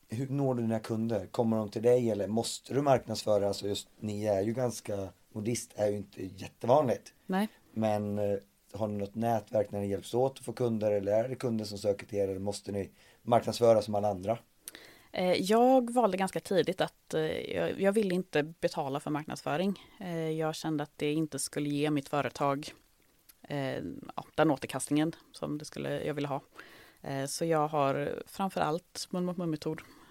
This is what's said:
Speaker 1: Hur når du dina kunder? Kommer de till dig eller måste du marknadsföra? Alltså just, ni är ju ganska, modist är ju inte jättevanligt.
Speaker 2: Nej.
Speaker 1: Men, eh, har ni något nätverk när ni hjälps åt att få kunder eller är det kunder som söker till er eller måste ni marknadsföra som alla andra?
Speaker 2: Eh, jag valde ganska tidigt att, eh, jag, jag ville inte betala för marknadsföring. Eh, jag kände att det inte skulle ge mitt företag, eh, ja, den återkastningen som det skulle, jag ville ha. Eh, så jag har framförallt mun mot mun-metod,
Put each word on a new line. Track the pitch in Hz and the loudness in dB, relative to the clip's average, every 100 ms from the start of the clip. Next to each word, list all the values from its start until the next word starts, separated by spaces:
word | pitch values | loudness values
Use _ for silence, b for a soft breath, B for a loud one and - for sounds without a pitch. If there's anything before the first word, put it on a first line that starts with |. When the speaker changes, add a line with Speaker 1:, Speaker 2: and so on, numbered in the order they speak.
| - | -10
Speaker 1:
Hur | 110 131 | -6 -4
når | 139 135 | 0 0
du | 123 | 0
dina | 113 113 | 0 0
kunder? | 110 110 113 107 92 | -2 -2 0 -2 -2
Kommer | - 113 110 | 0 2 2
de | 104 | 0
till | 113 | 2
dig | 113 127 117 | 4 6 4
eller | 101 98 | 2 0
måste | 110 113 - - | 0 -2 -4 -4
du | 123 | 0
marknadsföra? | 143 123 - 107 - 104 101 | 4 4 2 -4 2 4 2
Alltså | 101 98 | 0 -4
just, | 98 - - | -4 -6 -8
ni | 107 104 107 | -6 -2 2
är | 98 | 2
ju | 104 | 2
ganska, | 117 123 113 - 101 95 - _ | 0 -2 -2 -6 -6 -6 -12 _
modist | 110 104 117 - - | -6 -2 -4 -4 0
är | 104 | 0
ju | 104 | 0
inte | 98 - | -6 -10
jättevanligt. | 92 95 - - 113 143 135 98 - _ - | -10 -10 -14 -4 4 6 6 0 -4 _ -4
Speaker 2:
Nej. | 185 214 - _ | -2 -2 -6 _
Speaker 1:
Men, | 110 110 104 104 101 | -2 0 0 0 0
eh, | 101 101 - _ _ | 0 -2 -6 _ _
har | 98 107 | -6 -4
ni | 104 | -4
något | 101 | -6
nätverk | 113 117 113 - 110 104 | -2 0 0 0 0 0
när | 101 | -2
ni | 101 | -2
hjälps | 98 - | -4 -2
åt | 120 135 135 | 0 0 -2
att | |
få | - | -10
kunder | 113 120 110 107 | -2 0 2 2
eller | 104 98 107 | 2 2 2
är | 123 | 2
det | 127 | -2
kunder | 131 113 | -2 -2
som | 104 101 | -4 -4
söker | 104 98 - | -2 -2 -2
till | 101 | 0
er | 98 | 0
eller | 95 | 0
måste | 101 101 - | -4 -6 -4
ni | 101 92 b b b | -4 -6 b b b
marknadsföra | - 117 113 110 117 113 | 2 2 2 4 6 6
som | 104 | 4
alla | 104 104 | 0 0
andra? | 92 95 120 - _ - B B B B | -2 -2 -4 -6 _ -20 B B B B
Speaker 2:
Eh, | - 180 | -2 0
jag | 175 190 220 247 262 240 | 2 4 6 8 6 4
valde | 240 220 185 | 2 2 2
ganska | 190 165 | -2 -4
tidigt | - 185 151 - | 0 2 2 0
att, | 156 _ - | -2 _ -6
eh, | 156 156 - - 180 | -2 -2 -4 -4 -2
jag, | 170 - | -2 0
jag | 196 | 2
ville | 208 196 | 2 2
inte | 180 185 151 | 0 0 0
betala | 151 165 170 - 143 143 | -2 -2 -4 -2 -4 -4
för | 147 | -2
marknadsföring. | 151 151 131 - 147 196 190 b b | -4 -4 -6 -4 0 -2 -4 b b
Eh, | 190 165 160 | -8 -4 -2
jag | 160 156 | -2 -2
kände | 160 160 151 | -4 -4 -4
att | 147 - | -4 -4
det | 147 | -2
inte | 156 160 135 | 0 -2 -4
skulle | - - 147 | -6 -4 -2
ge | 143 151 | 0 2
mitt | 147 139 | 0 0
företag, | 147 127 - 143 139 147 - _ _ _ _ _ - | -2 -2 -2 -2 -2 -6 -16 _ _ _ _ _ -20
eh, | - 147 135 131 - - - - | -8 -4 -4 -4 -8 -10 -12 -12
ja, | - | -6
den | - 156 | 2 2
återkastningen | 135 - 135 - 147 156 - - | 2 -4 -6 0 2 0 -2 -16
som | - 147 151 | -10 -8 -8
det | |
skulle, | 151 - 139 143 | -10 -8 -6 -4
jag | 156 | -4
ville | 147 143 | -4 -4
ha. | 139 - b b b b b | -6 -8 b b b b b
Eh, | - 139 139 | -8 -6 -4
så | - | -2
jag | 165 156 151 | 0 2 2
har | 156 139 139 143 - - | 2 2 2 -2 -6 -8
framförallt | - 196 185 151 165 - - - | -4 -2 0 0 -2 -6 -12 -6
mun | 180 | -4
mot | 180 180 | -4 -4
mun-metod, | 170 156 156 156 - b b | -4 -4 -4 -8 -12 b b